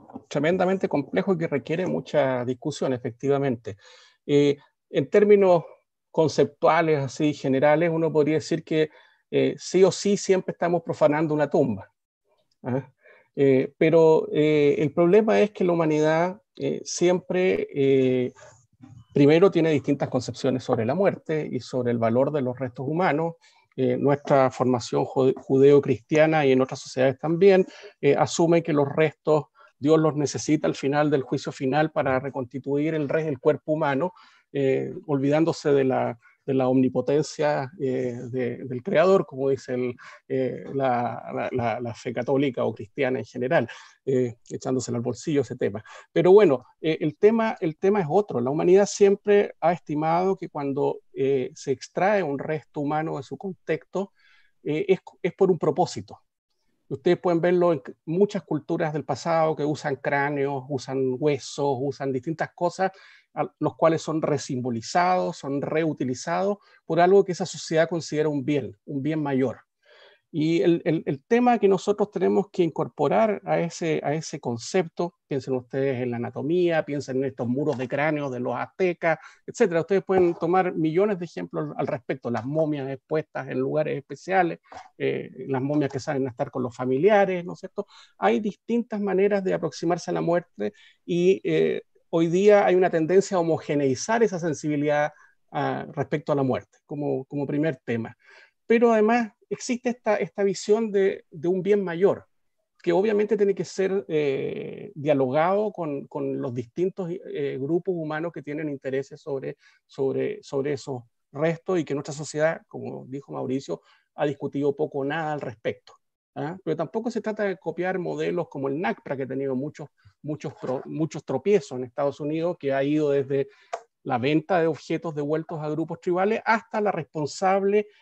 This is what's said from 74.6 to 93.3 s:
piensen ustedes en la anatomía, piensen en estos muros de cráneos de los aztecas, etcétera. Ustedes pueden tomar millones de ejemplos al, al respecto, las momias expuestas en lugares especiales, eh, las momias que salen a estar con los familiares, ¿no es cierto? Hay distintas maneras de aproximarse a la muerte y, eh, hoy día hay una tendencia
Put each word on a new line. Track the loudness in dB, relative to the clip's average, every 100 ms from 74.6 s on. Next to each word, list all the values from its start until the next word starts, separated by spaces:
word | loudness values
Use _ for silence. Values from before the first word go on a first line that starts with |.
| -2 -2 -2 -4 -8 _ -8
piensen | -6 -4
ustedes | -6 -4 -2 -2 -2
en | -4
la | -4
anatomía, | -6 -6 -2 0 2 0
piensen | -2 -6 -4 -4
en | -4
estos | -4 -4
muros | -2 -2 -4
de | -4
cráneos | -2 -2 -2 -6
de | -6
los | -6
aztecas, | -6 -6 -2 -2 0 -2 -2 -6 _ -8
etcétera. | 0 0 0
Ustedes | 0 0
pueden | 2 2 2
tomar | 0 0 2 0
millones | 0 0 2 0 -2
de |
ejemplos | -8 -10 -8 -6 -6
al, | -4
al | -4
respecto, | -4 -6 -6 -4
las | -4
momias | -2 -2 -2 -2 -6
expuestas | -8 -4 -4 -4 -10 -6
en | -4
lugares | -2 -2 -2 -4
especiales, | -8 -12 -2 2 2 -2 -14 -20 -18 -6
eh, | -4 -4 -8 -12 -4
las | -2
momias | 0 0 0
que | -4
salen | -4 -4 -4
a |
estar | -4 -6
con | -4
los | -6 -4
familiares, | -2 2 4 4 4 -2
¿no | -8
es | -12
cierto? | -12 -10 -12 -12 -20 -2
Hay | 0 0
distintas | -2 -6 -4 -2 -2 -6
maneras | -2 2 2 2
de | 0
aproximarse | -2 -4 -4 -4 -2 -4
a |
la | -2
muerte | 0 -2 -2 -8 -8 -10 -20 _ -4
y, | 2 4 2
eh, | 2 0 0 -2 -8 _ -4
hoy | 0 2
día | 4 6 6 6
hay |
una | 4 4
tendencia | 2 4 4 4